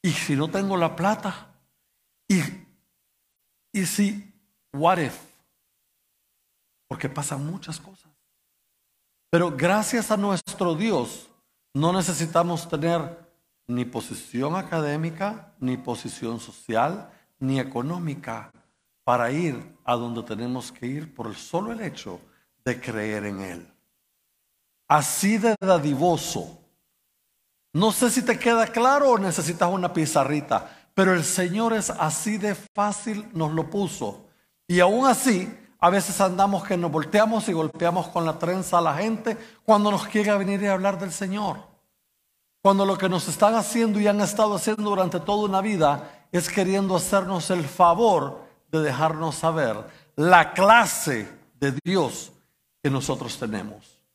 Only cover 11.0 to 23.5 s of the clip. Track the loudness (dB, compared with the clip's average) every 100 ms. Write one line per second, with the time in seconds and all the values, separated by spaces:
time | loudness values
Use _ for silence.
11 | -4 -10 -20 _ _ _ _ -2 0 0
12 | -2 -2 0 0 0 -2 -4 -2 0 0
13 | -4 -12 -20 _ _ _ -6 -4 -4 -6
14 | -8 -14 -8 -4 -2 -4 -4 -4 -2 -2
15 | -4 -4 -6 -6 -16 _ -4 -4 -6 -8
16 | -10 -10 -8 -8 -12 -18 -4 0 0 -2
17 | -14 _ _ _ -2 -2 -2 -6 -6 -6
18 | -6 -8 -10 -12 -14 _ _ _ _ _
19 | 0 2 2 0 -2 -4 -12 _ -2 -2
20 | -2 -6 -8 -8 -6 -6 -8 -10 -8 -8
21 | -10 -12 -12 -12 -6 -4 -4 -8 -10 -10
22 | -14 -14 -18 _ _ _ -6 -6 -6 -6
23 | -4 -4 -6 -8 -10